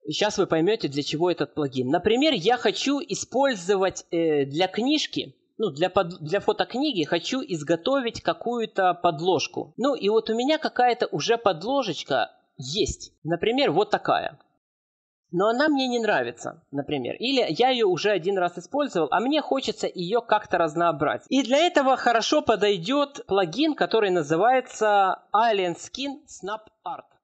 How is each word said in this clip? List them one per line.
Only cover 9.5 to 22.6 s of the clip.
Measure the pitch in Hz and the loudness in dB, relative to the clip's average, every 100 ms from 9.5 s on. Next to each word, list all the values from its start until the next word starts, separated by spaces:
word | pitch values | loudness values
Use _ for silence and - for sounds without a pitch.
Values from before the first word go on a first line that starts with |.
| - 123 - | -8 -10 -2
Ну, | 262 269 | -2 0
и | 196 | 2
вот | 220 220 | 0 0
у | 226 | -2
меня | 254 311 | 0 0
какая-то | 269 - 247 233 208 | -2 0 2 2 -2
уже | 165 143 233 | -4 0 2
подложечка | 214 165 196 277 233 156 - 131 - _ _ _ | 2 0 -2 -2 -2 -6 -2 -2 -2 _ _ _
есть. | 131 170 151 - - _ | -8 -2 -2 -2 -12 _
Например, | 151 170 208 247 262 | -6 -2 0 2 2
вот | 156 208 | 2 2
такая. | 185 - 92 - - _ _ _ _ _ _ _ _ _ | 0 0 -2 -2 -10 _ _ _ _ _ _ _ _ _
Но | 175 202 | 0 0
она | 240 311 | 2 2
мне | 277 262 | 2 0
не | 240 | 0
нравится, | 220 170 117 - - - _ | 0 0 -2 -6 -12 -14 _
например. | 139 139 147 120 - | -8 -4 -4 -4 -4
Или | 240 269 170 | -2 0 0
я | 156 247 | 2 2
ее | 254 214 | 4 2
уже | 175 196 | 2 0
один | 202 165 196 | 0 0 0
раз | 175 175 | -2 -4
использовал, | - 269 285 180 156 | -6 -4 -2 0 0
а | 175 | 0
мне | 240 302 | 2 -2
хочется | - 269 254 202 196 | 0 -2 -2 -4 -6
ее | - 175 233 | -4 -2 -2
как-то | 233 214 - 180 | 2 0 0 0
разнообразить. | 165 151 170 151 147 107 - | 0 2 0 2 0 -2 0
И | 262 | 0
для | 220 277 | 2 2
этого | 349 349 269 262 | 4 2 2 2
хорошо | 247 226 214 302 | 4 2 2 0
подойдет | 294 214 | 2 2